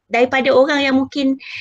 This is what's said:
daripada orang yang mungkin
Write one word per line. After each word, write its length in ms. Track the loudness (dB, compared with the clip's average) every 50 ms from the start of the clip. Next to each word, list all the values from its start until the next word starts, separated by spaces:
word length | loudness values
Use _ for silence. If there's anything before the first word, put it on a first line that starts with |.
| _ -6 -2
daripada 400 | 0 0 0 0 -2 0 2 4
orang 320 | 4 4 4 2 0 0
yang 160 | 0 0 0
mungkin 400 | 0 -2 -4 -2 -2 -2 -2 -4 -8 -16 -16 -18